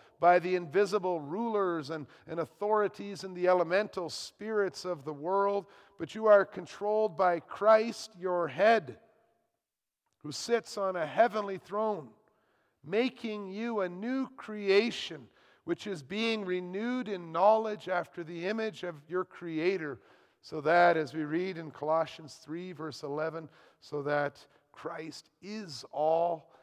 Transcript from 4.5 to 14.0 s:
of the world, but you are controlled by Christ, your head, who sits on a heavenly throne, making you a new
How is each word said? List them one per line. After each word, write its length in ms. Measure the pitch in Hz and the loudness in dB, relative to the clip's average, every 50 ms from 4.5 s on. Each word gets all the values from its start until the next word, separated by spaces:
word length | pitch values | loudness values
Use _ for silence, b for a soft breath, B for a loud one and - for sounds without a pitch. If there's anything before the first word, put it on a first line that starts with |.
| 220 208 202 185 - - - | 0 0 0 0 -2 -6 -6
of 200 | 180 175 147 131 | -6 -6 -6 -6
the 80 | 156 151 | -8 -10
world, 520 | 139 147 175 190 196 196 202 202 202 - b b b b b b - | -6 -4 0 2 2 2 2 2 0 -4 b b b b b b -10
but 160 | 170 - - | -10 -8 -6
you 140 | 220 220 214 | 2 8 8
are 180 | 208 202 190 | 10 10 8
controlled 720 | - - 185 175 - - - 202 208 214 214 220 202 165 143 | 6 -2 -10 -12 -12 -10 -6 -2 0 2 2 2 0 2 2
by 220 | 190 180 175 165 | 2 4 4 2
Christ, 720 | - - - - 202 214 220 220 220 233 220 - - - - 175 | -2 -8 -8 2 6 8 8 8 6 2 -4 -8 -12 -16 -12 -8
your 280 | 175 185 180 175 170 143 | -4 -2 0 0 0 -2
head, 500 | 127 156 196 220 233 220 156 127 113 - _ _ _ _ _ _ _ _ _ _ _ _ _ _ _ _ _ _ _ _ _ _ _ _ | 0 4 6 6 6 6 4 -2 -10 -18 _ _ _ _ _ _ _ _ _ _ _ _ _ _ _ _ _ _ _ _ _ _ _ _
who 100 | - 151 | -14 -12
sits 460 | 143 - - - 233 226 - - - 214 | -10 -8 -2 0 0 0 0 -4 -6 -4
on 180 | 196 190 185 | -2 -2 -2
a 100 | 180 160 | -2 -4
heavenly 520 | 143 131 185 226 240 196 214 202 196 196 175 | 0 4 4 4 4 2 0 -4 -4 -6 -10
throne, 520 | - - 190 208 220 220 208 170 143 - - _ _ _ _ _ _ _ _ _ _ _ _ _ - | -10 -6 -4 -2 -2 -2 -2 -4 -8 -12 -18 _ _ _ _ _ _ _ _ _ _ _ _ _ -10
making 640 | 147 180 220 247 247 - - - 226 214 208 202 190 | -2 0 0 0 0 -2 -6 -8 -8 -6 -8 -8 -10
you 340 | 190 208 226 240 233 208 | -8 -6 -6 -4 -2 -2
a 80 | 185 175 | -2 -4
new 380 | 175 180 | -4 -6